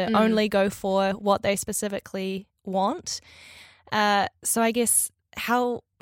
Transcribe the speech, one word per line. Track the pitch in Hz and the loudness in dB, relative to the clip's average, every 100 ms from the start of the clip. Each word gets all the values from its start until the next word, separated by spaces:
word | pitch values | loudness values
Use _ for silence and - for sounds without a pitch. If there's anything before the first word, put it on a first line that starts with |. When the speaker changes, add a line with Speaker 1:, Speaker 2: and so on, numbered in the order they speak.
| 180 | 2
Speaker 1:
Mm. | 214 | 4
Speaker 2:
only | 220 220 214 | 4 4 2
go | 202 196 | 2 0
for | - 196 190 196 | -2 -2 0 0
what | 196 202 196 | 0 2 2
they | 202 202 | 2 -2
specifically | - 208 208 196 - 196 190 190 202 _ - | -4 -6 -4 -6 -8 -8 -6 -8 -12 _ -4
want. | 190 196 277 - - - - - - - - - | 0 0 -2 -8 -10 -12 -20 -20 -20 -20 -20 -6
Uh, | 214 208 202 - _ | 0 2 2 0 _
so | - 233 | -4 0
I | 226 | 2
guess, | 226 226 - - _ _ - | 2 0 0 -2 _ _ -10
how, | - 240 247 240 - - | -2 0 0 -4 -10 -12